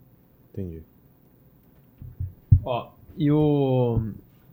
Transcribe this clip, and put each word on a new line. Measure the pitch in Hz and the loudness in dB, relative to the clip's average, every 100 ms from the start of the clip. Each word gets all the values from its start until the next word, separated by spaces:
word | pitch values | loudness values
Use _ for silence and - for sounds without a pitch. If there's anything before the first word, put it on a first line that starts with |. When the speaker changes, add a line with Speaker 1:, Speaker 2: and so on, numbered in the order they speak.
| _ _ _ _ _ | _ _ _ _ _
Speaker 1:
Entendi. | - 92 80 - - _ _ _ _ _ _ _ _ _ _ - - - - _ - | -12 -12 -12 -18 -20 _ _ _ _ _ _ _ _ _ _ -20 -10 -10 -10 _ 2
Speaker 2:
Ó, | - 117 - - - - | 4 -6 -6 -18 -20 -4
e | 147 | 0
o | 151 151 143 135 127 123 113 113 - - _ _ | 2 2 2 2 2 0 0 -4 -10 -18 _ _